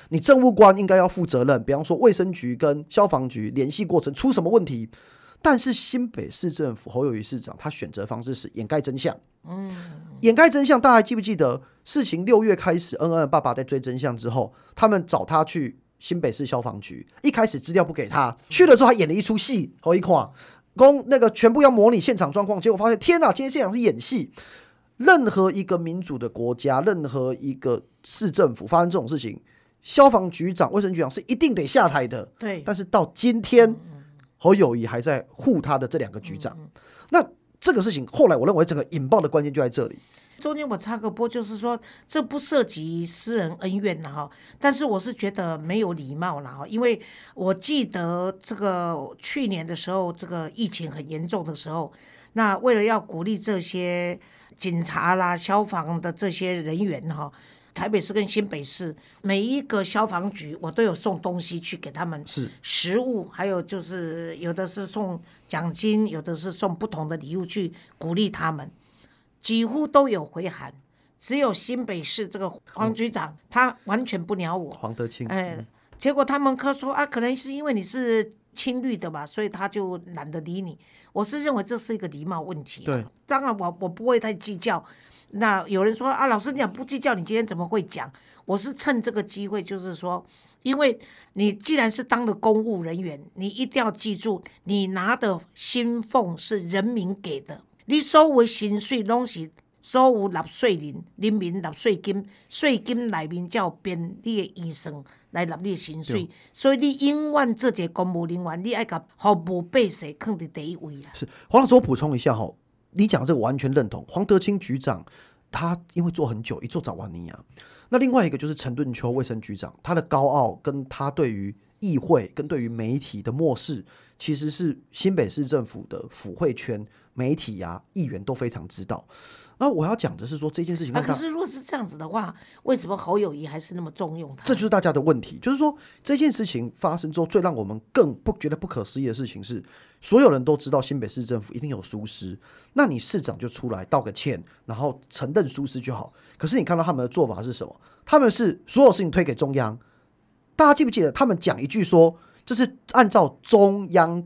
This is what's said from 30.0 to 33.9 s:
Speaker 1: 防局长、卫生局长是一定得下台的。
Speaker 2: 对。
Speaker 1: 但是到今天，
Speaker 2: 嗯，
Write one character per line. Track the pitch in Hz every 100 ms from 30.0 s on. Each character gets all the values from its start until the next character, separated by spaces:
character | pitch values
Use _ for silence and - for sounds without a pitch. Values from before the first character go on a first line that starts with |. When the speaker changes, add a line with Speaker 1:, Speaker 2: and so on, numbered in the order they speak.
| 277
Speaker 1:
防 | 220 185
局 | 170 170
长、 | 175 147
卫 | 202
生 | 196
局 | 170
长 | 135
是 | - -
一 | 247
定 | 320
得 | 196 139
下 | 262 180
台 | 143 123
的。 | 117 - -
Speaker 2:
对。 | 214 180 143
Speaker 1:
但 | 196
是 |
到 | 185 208 160
今 | - 247 233
天， | - 240 226
Speaker 2:
嗯， | 226 -